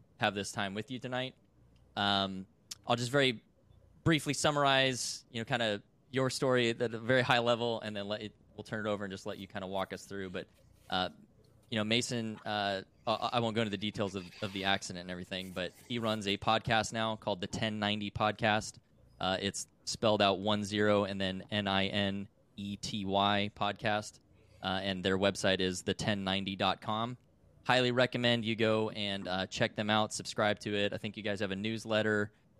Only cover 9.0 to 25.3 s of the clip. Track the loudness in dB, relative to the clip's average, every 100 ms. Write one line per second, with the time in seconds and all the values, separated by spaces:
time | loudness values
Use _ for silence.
9 | -4 -8 -8 -10 -10 -8 -4 -4 -4 -6
10 | -10 -8 -6 -8 -10 _ -20 _ -4 -2
11 | -2 -6 -20 _ -20 _ -6 -2 2 0
12 | 0 -4 -4 -6 -4 -2 0 -2 -6 _
13 | -4 -2 0 0 0 0 -2 -2 -6 -4
14 | -4 -4 -10 -8 -8 -4 0 0 -2 -10
15 | -8 -10 -8 -8 -8 -6 -6 -8 -8 -4
16 | -2 -2 -2 -2 2 2 2 0 0 -2
17 | -2 -2 -4 -4 -4 -4 -4 0 0 0
18 | -4 0 0 2 2 2 0 -14 _ _
19 | -20 -4 -2 0 -2 -4 -12 _ -10 0
20 | 2 6 4 4 0 0 0 2 4 4
21 | 2 -2 -4 -4 -4 -2 0 2 2 0
22 | 0 -2 -8 _ _ -10 -8 -6 -6 -6
23 | 0 4 4 4 0 -2 -4 -2 -2 -2
24 | -4 -14 _ _ _ -8 -4 -2 -2 0
25 | 2 4 2